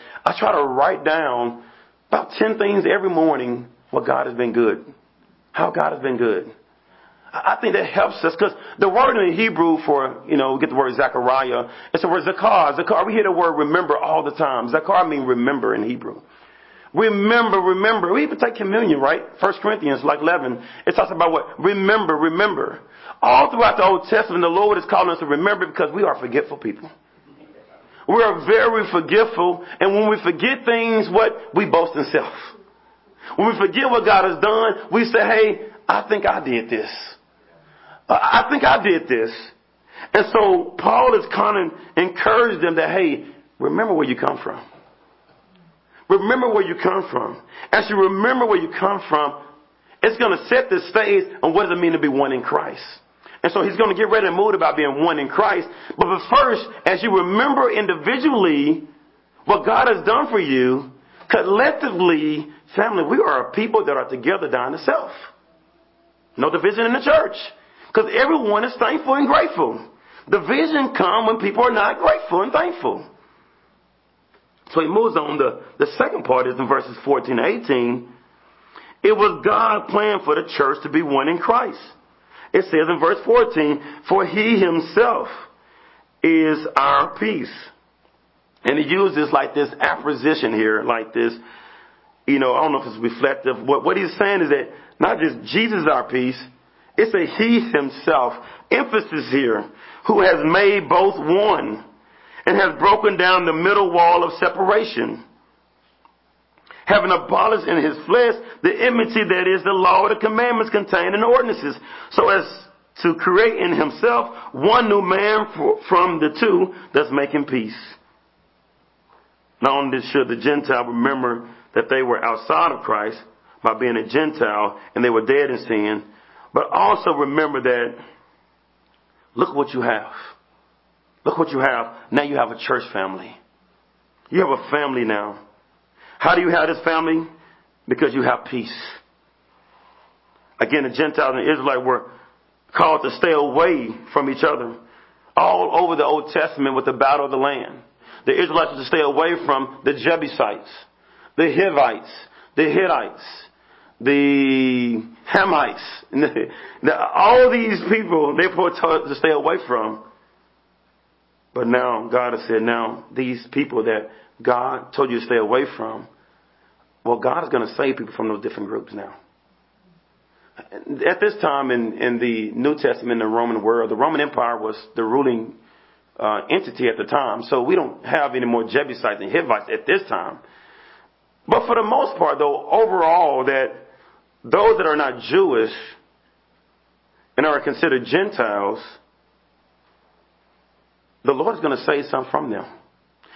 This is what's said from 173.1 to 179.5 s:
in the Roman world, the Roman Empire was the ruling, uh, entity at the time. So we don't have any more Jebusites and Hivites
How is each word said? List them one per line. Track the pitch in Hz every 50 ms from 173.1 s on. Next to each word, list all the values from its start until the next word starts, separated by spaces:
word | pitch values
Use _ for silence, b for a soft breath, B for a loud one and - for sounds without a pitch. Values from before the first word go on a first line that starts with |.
in | 120 117
the | 110
Roman | 110 113 117 117 120 113 107
world, | 101 113 117 117 113 107
the | 110
Roman | 107 139 160 160 147
Empire | 147 143 - 127 120 117 117 107
was | 107 110 107 - - - _
the | 117 113
ruling, | 110 123 139 135 127 120 113 113 113 - b b b b b b b b b b _ _ -
uh, | 107 107 107 98 - -
entity | 151 190 185 127 120 - 127 113
at | -
the | - 104
time. | - 131 143 135 117 - 117 117
So | - 139 127
we | 123 147 190
don't | 180 143 127 - - -
have | - 151 160 143 131 123
any | 127 123
more | 120 120 117 110
Jebusites | - 113 139 147 127 120 - - 107 104 104
and | 95 95
Hivites | - 165 165 -